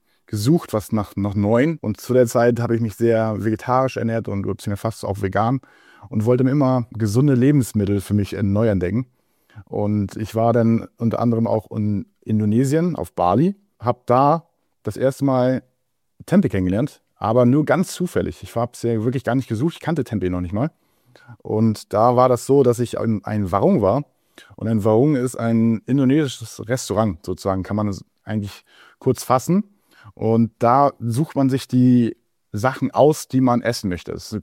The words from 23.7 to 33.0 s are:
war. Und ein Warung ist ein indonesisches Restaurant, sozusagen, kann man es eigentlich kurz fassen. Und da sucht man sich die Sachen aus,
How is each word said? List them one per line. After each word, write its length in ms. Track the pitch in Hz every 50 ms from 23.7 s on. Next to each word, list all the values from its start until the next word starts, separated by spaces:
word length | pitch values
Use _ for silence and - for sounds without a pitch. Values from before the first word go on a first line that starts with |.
| 202 147
war. 220 | 98 92 107 139 143 - _ _ _ _ _ - - - - -
Und 100 | - 110
ein 160 | 113 107 98
Warung 320 | 113 107 110 135 151 151
ist 220 | 127 123 127 - -
ein 440 | 117 117 113 113 113 113 113 104 -
indonesisches 840 | - 127 143 135 127 135 156 156 131 - - 113 - - - - 101
Restaurant, 580 | 123 127 - - 101 101 113 107 85 - -
sozusagen, 380 | - 92 - - 98 95 95 90
kann 140 | - 101 107
man 100 | 107 104
es 160 | 98 - - _ _ _ _
eigentlich 400 | - 110 107 101 98 - - - _ _ _ - _ _ _
kurz 240 | - 135 123 - -
fassen. 400 | - 123 127 - - 170 196 208 _ _ _ _ _ _ _ - 104 -
Und 360 | - - 110 113 113 117 107 - -
da 320 | - 117 120 139 143 139 - -
sucht 380 | 117 117 113 123 160 - - 139
man 120 | 135 131
sich 200 | 131 131 - -
die 480 | - 127 123 127 123 123 120 113 - - _ _ _ _ _ _ - 104
Sachen 320 | 104 127 131 - 139 127
aus, 360 | - 101